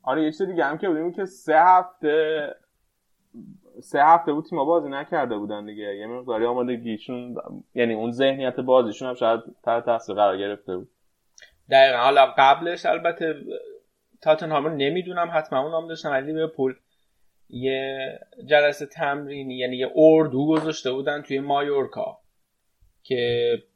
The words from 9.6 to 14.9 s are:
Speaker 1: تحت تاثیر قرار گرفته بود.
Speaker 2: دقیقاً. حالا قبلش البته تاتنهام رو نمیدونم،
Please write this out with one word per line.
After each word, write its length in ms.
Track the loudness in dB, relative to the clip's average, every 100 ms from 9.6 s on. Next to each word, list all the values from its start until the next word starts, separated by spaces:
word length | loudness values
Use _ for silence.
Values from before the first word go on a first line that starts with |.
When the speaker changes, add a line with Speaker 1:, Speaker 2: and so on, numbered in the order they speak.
Speaker 1:
تحت 220 | -2 -2 0
تاثیر 300 | -4 -4 2
قرار 220 | 2 2
گرفته 400 | -4 -8 -8 -10
بود. 120 | -10 _ _ _ _ _ -20 _ _
Speaker 2:
دقیقاً. 260 | 4 6 4
حالا 360 | 4 6 4 6
قبلش 480 | 6 4 0 -4 -2
البته 500 | 0 -2 -4 -6 -6 -12 -14 -14 -20 _ _ _ _
تاتنهام 460 | 2 2 2 -2 -2
رو 80 | -2
نمیدونم، 540 | -2